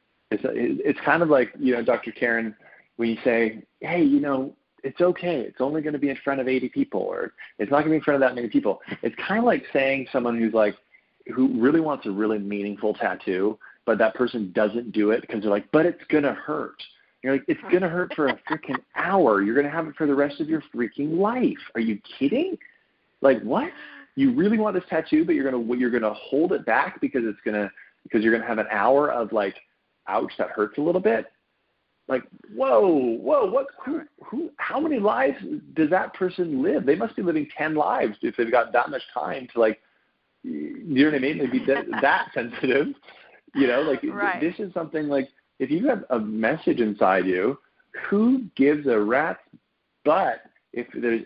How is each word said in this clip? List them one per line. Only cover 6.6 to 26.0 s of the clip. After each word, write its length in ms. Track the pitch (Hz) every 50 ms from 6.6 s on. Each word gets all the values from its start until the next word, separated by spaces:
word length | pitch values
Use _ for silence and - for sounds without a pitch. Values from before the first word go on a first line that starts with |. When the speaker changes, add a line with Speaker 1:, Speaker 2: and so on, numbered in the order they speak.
| 131 123
Speaker 1:
people," 320 | - 139 135 - - 98
or, 320 | 95 90 90 90 90 - _ - - - _ -
"It's 140 | 107 -
not 60 | 143 143
gonna 120 | 151 156
be 60 | 160
in 60 | 156
front 200 | 143 - 143 139
of 60 | 135 127
that 80 | 123
many 120 | 123 120 110
people." 340 | - 143 139 104 95 - - - - -
It's 140 | - 117 - - -
kinda 160 | - 190 220
like 220 | 233 240 190 139 - -
saying 340 | - 147 135 135 135 135 127 -
someone 260 | - 131 120 120 117 117
who's, 160 | 113 110 113
like, 220 | 113 107 104 98 - _ _ _ _ _ _ _ _ - - -
who 140 | 127 131 135 - 120
really 200 | 113 123 151 165
wants 240 | 160 151 143 127 -
a 40 | 110
really 280 | 95 98 110 107 107 104
meaningful 560 | 101 101 104 101 101 104 101 98 - 107 101
tattoo, 600 | - 113 98 92 - - 104 92 92 95 107 110 - - - - _ -
but 120 | - 113
that 160 | 98 113 110 -
person 360 | - 123 117 - 120 107 92
doesn't 380 | 85 - 107 107 98 117 120 113
do 220 | 98 107 104 104
it 140 | 110 - - -
'cause 120 | 117 110
they're 100 | 98 107
like, 180 | 101 104 101 -
"But 160 | - 151 165
it's 160 | 175 165 - -
gonna 300 | - - 151 143 135 110
hurt." 480 | - - - 151 151 120 - - - - - _ _ _ _ _ _
You're 120 | - 131 135
like, 100 | 135 -
"It's 140 | - 160 - - 190
gonna 180 | 175 180 190 170
hurt 240 | 165 180 180 - -
for 120 | - 151
a 100 | 131 - - - -
freaking 320 | 156 156 - - 135 123 - _
Speaker 2:
<laughs> 80 | -
Speaker 1:
hour. 440 | - 151 170 196 196 170 117 104 98
You're 120 | 98 101 117
gonna 140 | 139 143 143
have 160 | 151 165 165
it 80 | 156 147
for 120 | - 160
the 80 | 143 139
rest 240 | 135 143 147 143 -
of 80 | 160 147
your 140 | 160 156 - - -
freaking 440 | 117 120 107 - - 143 156 160 170
life. 420 | 196 208 240 254 226 135 - - - - -
Are 40 | 117
you 180 | 113 113 107 101 - - - -
kidding? 400 | - 285 - 262 339 381 339 - - - _ _ _ _ _ _ _ _ _ -
Like, 200 | - 135 135 113
what? 300 | 101 107 139 208 285 359 - - - - - - - _ -
You 160 | 135 139 135
really 260 | - 135 175 208 233 214
want 160 | 214 214 185
this 100 | 185 175 -
tattoo, 340 | - 160 160 - - 151 170
but 120 | 175 170
you're 120 | 143 135 135
gonna, 280 | 127 123 117 110 123
you're 140 | 123 127 120
gonna 220 | 117 120